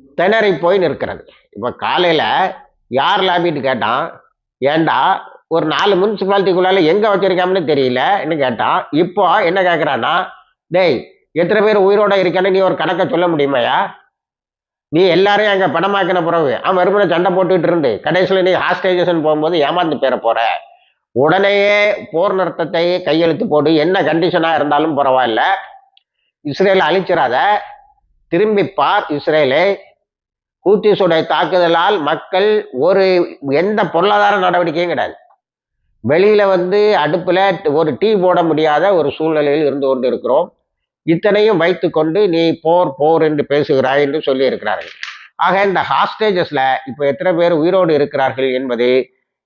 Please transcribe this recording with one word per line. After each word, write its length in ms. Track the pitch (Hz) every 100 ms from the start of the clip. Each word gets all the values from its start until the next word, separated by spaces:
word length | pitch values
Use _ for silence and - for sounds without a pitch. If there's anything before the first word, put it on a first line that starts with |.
| - -
திணறி 380 | 180 220 208
போய் 240 | 156 170 196
நிற்கிறது. 480 | 165 117 113 92 - - _
இப்ப 220 | - 117
காலையில 800 | - 104 151 175 156 113 143 185 - - _ -
யார் 340 | 123 156 196
லாபிட்டு 400 | 185 175 170 143
கேட்டான், 600 | 131 123 110 127 165 - _ _ _ -
"ஏண்டா 720 | 131 160 156 123 165 190 - - -
ஒரு 180 | 165 156
நாலு 300 | 143 196 185
முனிசிபாலிட்டிக்குள்ளால 920 | 208 202 190 202 196 180 185 190 156
எங்க 300 | 202 214 190
வச்சிருக்காங்கன்னு 600 | 190 180 180 190 151 139
தெரியலன்னு" 640 | 127 123 160 202 147 160
கேட்டான். 500 | 131 113 113 175 -
இப்போ 520 | 147 175 - 180 196
என்ன 180 | 170 190
கேக்குறான்னா, 640 | 180 165 147 127 127 175 185 - _ _ -
"டேய், 360 | 175 180 113 - _ _
எத்தனை 320 | 151 170 214
பேர் 160 | 208 214
உயிரோட 320 | 190 208 208
இருக்கான்னு 380 | 196 180 180 196
நீ 100 | 190
ஒரு 160 | 185 147
கணக்கை 320 | 160 180 175
சொல்ல 180 | 170 175
முடியுமாயா? 640 | 156 139 135 120 151 196 - _ _ _ _ _ _ _ _ _
நீ 180 | 156 185
எல்லாரையும் 540 | 160 202 202 214 196
அங்க 180 | 180 160
பணமாக்கின 440 | 196 202 180 180
பிறகு 380 | 165 165 143 110
அவன் 140 | 170 185
வெறுமனே 340 | 185 202 190
சண்டை 240 | 170 190
போட்டுட்டு 340 | 185 175 185 165
இருந்து 320 | 175 135 101
கடைசியில 380 | - 175 180 190
நீ 100 | 185
ஹாஸ்டேஜேஷன் 720 | 175 147 180 190 180 175 165
போகும்போது 380 | 151 151 156 175
ஏமாந்து 360 | 143 175 165 127
போயிற 240 | 135 120
போற. 280 | 113 113 113 82 - _ _ _ _
உடனேயே 960 | 117 151 185 196 202 202 208 208 - -
போர் 240 | 160 196 190
நிறுத்தத்தை 680 | 170 - 160 175 175 180
கையெழுத்து 440 | 165 160 165 147 226
போடு, 280 | 147 147 160
என்ன 260 | 160 190
கண்டிஷனா 540 | 151 165 170 165 165 156
இருந்தாலும் 420 | 147 147 160 139
பரவாயில்ல, 440 | 135 127 123 110 160 190 - - _ _ _ _ _ _
இஸ்ரேல் 380 | 147 135 196 190
அழிச்சிடாத, 580 | 156 185 175 165 127 127 190 208 - - _ _ _ _ _
திரும்பி 400 | 170 214 202 151
பார் 380 | - 147 202 196
இஸ்ரேலை." 640 | 147 165 156 135 143 196 196 - _ _ _ _ _ _ _ 185
ஹூத்திஸுடைய 600 | 202 208 196 185 165 -
தாக்குதலால் 760 | 160 170 180 170 170 185 208
மக்கள் 680 | 147 156 - 185 214 214 -
ஒரு 640 | 127 165 196 190 180 - - 139
எந்த 420 | 143 190 208 190
பொருளாதார 480 | 165 202 208 208 202
நடவடிக்கையும் 520 | 185 175 170 156 175
கிடையாது. 280 | 135 95 - - _ _ _ _ _ _ _ 110
வெளியில 400 | 160 202 208 196
வந்து 480 | 185 180 208 208 190
அடுப்புல 760 | 151 175 180 180 196 170 151
ஒரு 220 | 143 156 135
டீ 160 | 214 208
போட 280 | 180 175
முடியாத 500 | 165 151 156 151 190
ஒரு 180 | 180 143
சூழ்நிலையில் 540 | - 160 156 147 147 147
இருந்து 220 | 139 135
கொண்டு 200 | 131 123
இருக்கிறோம். 460 | 113 117 139 - _ _ _ _ _
இத்தனையும் 560 | 151 175 214 208 214 185
வைத்துக்கொண்டு 680 | 170 185 170 156 160 180 208
நீ 320 | 165 165 147
போர் 320 | 160 175 175 139
போர் 240 | 151 165
என்று 240 | 160 151 135
பேசுகிறாய் 560 | 143 143 135 131 139
என்று 200 | 143 151
சொல்லி 240 | 143 131 131
இருக்கிறார்கள். 440 | 107 101 90 82 - - - - -
ஆக, 280 | 170 190
இந்த 180 | 202 175
ஹாஸ்டேஜஸ்ல 920 | - 151 175 - 214 180 160 147 165 131 -
இப்ப 200 | 143 143
எத்தனை 280 | 135 185
பேர் 180 | 170 170
உயிரோடு 420 | 165 165 190 175
இருக்கிறார்கள் 600 | 147 143 143 131 131 131
என்பது 560 | 127 135 117 123 127 - _ _ _